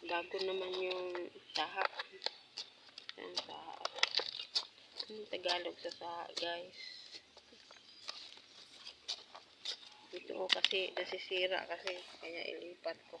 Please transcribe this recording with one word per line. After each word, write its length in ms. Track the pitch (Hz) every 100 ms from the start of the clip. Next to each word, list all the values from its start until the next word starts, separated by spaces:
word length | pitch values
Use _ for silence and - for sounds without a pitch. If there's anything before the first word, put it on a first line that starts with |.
Bago 320 | 170 170 170 190
naman 320 | 190 190 185 185
yung 560 | 185 185 180 180 175 196 - -
saha. 240 | 156 202 190 - - - - - - - - - - - - -
Ayan, 160 | 90
saha. 480 | - - 76 - - - - - - - - - - - - - - -
Anong 200 | 214 208
Tagalog 440 | 185 180 175 175 165
sa 120 | 175 170
saha, 320 | 170 170 - -
guys? 400 | 170 170 180 - - - - - - - - - - - - - - - - - - - - - - - - - - - - - - - - - -
Ito, 240 | - - -
oh, 160 | 185
kasi 400 | 185 - 196 185
nasisira 720 | - 180 185 - 185 185 185
kasi, 320 | - 170 - 180 - -
kaya 400 | 165 170 - 160
ilipat 400 | 165 180 165 165 -
ko. 80 | 165